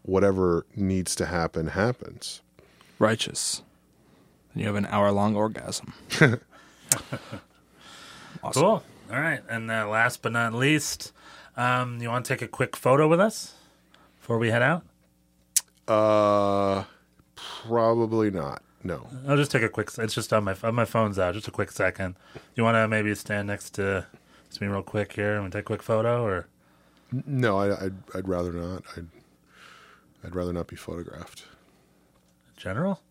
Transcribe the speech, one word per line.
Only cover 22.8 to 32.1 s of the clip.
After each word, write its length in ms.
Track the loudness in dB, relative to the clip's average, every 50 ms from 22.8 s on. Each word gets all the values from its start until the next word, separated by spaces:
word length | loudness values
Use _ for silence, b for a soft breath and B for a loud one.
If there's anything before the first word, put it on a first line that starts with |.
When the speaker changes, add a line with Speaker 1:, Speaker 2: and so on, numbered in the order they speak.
| 2
Speaker 3:
maybe 280 | 2 2 0 0 0 -2
stand 320 | -4 -4 -4 -4 -4 -2
next 240 | -4 -6 -6 -8 -12 -6
to, 300 | -2 -2 0 0 -2 -4 -8 -20 B B B B B B B -10
to 100 | -6 -4
me 40 | -4
real 140 | -4 -4 -6
quick 300 | -4 -4 -4 -4 -4 -4
here 240 | -4 -2 -2 -2
and 140 | -2 -4 -6
take 100 | -8 -8
a 40 | -6
quick 160 | -6 -8 -6
photo, 420 | -2 -2 0 0 2 0 0 0 0
or? 240 | 0 -2 -2 -4 -10 _ b b b b b b b b b b b
Speaker 1:
N-, 120 | -8 -8 -6
no, 320 | -4 0 2 2 4 4
I, 280 | 2 2 2 0 0 -4
I'd, 100 | -6 -6 -8 -16 -10 -10
I'd 140 | -8 -4
rather 260 | -2 -2 -2 -2 -2 -4
not. 300 | -6 -6 -6 -8 -10 -12 -14 -14
I'd, 120 | -14 -16 -16 _ -20 _ _ _ _ _ B B B B B B B B B B B B B _ _ -16
I'd 120 | -8 -6
rather 180 | -4 -4 -2 -4
not 140 | -4 -6
be 80 | -8 -12
photographed. 680 | -14 -12 -10 -10 -10 -10 -12 -14 -16 -16 -16 -18 -20 -20 -20 b b b b b b b b b b b b